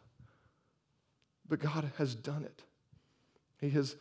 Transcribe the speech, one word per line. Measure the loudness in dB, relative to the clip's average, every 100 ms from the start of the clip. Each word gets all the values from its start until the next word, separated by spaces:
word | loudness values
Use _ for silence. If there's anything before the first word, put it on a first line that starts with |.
| -20 -20 -20 _ _ _ _ _ _ _ _ _ _ _ -2
But | 0
God | 2 0 -2 0
has | -2
done | -2 -4 -4
it. | -6 -12 -20 _ _ -20 _ _ _ _ _ _
He | 2
has | 2 2 -2